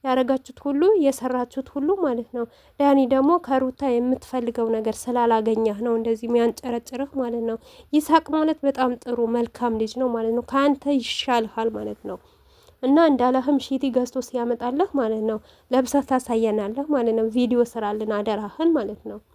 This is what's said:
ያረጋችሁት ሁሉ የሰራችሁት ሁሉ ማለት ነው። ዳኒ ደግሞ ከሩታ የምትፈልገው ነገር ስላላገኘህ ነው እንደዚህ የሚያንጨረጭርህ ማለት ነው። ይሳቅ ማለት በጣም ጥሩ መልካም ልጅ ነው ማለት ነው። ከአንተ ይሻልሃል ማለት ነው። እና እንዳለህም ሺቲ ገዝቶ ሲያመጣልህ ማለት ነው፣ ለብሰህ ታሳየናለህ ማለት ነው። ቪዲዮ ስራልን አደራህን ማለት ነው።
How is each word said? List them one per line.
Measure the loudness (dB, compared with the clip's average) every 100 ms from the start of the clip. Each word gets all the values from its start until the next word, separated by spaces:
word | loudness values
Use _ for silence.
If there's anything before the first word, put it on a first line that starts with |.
ያረጋችሁት | 0 0 2 -2 -4 -10
ሁሉ | -4 2 4 4
የሰራችሁት | 4 0 -4 -4 -4 -6 -8
ሁሉ | -4 -2 0
ማለት | 0 -2 -6
ነው። | -8 -8 _ _ _
ዳኒ | 4 6 6
ደግሞ | 4 4 2
ከሩታ | 2 0 0 -2 -2
የምትፈልገው | 0 0 -2 -4 -4 -4 -2 -2
ነገር | 0 -2 -6
ስላላገኘህ | -4 0 4 2 2 0 0 -2
ነው | -2
እንደዚህ | -2 0 -4 0
የሚያንጨረጭርህ | 2 2 0 -6 -8 -8 -8 -6 -4
ማለት | -4 -4
ነው። | -4 -6 -10 -20 -2
ይሳቅ | -2 4 2 2
ማለት | -2 0 0
በጣም | -2 0 -2 -2
ጥሩ | -6 -2 0
መልካም | 0 -2 -4 -2 -2
ልጅ | -4 -2
ነው | -2
ማለት | -2 -2
ነው። | -2 -2
ከአንተ | 0 2 2 0
ይሻልሃል | -2 -2 -6 0 0 0 -4 -4
ማለት | -4 -8 -10
ነው። | -10 -12 _ _ _ _ _ _
እና | 2 6 6
እንዳለህም | 4 2 2 2 0
ሺቲ | 0 -4 0
ገዝቶ | 0 -2 -6
ሲያመጣልህ | -6 -4 -4 -2 -4 -2 -2
ማለት | 0 -2 -2
ነው፣ | -2 -4 _ _ _
ለብሰህ | 0 2 0 0
ታሳየናለህ | -2 0 0 0 0 -4 -6 -2
ማለት | 0 2 0
ነው። | 0
ቪዲዮ | 0 2 2
ስራልን | 0 -2 -4 -4 -4
አደራህን | -2 -2 -4 -6 -2 0
ማለት | 2 -2 -10
ነው። | -14 -16 _